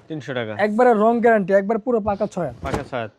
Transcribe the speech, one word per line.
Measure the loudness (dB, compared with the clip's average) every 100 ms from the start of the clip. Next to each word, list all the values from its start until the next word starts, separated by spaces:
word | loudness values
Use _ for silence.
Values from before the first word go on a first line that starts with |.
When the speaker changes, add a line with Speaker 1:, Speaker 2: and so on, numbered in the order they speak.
| -10
Speaker 1:
তিনশো | -12 -6
টাকা? | -6 -6 -2
Speaker 2:
একবারে | -2 4 4
রং | 4 2 4
গ্যারান্টি, | 4 2 4
একবার | 2 2 -4
পুরো | 0 -2
পাকা | -2 -4 -4
ছয় | -4 -8
হাত। | -8
Speaker 1:
পাকা | -8 -8 -6
ছয় | -6
হাত, | -8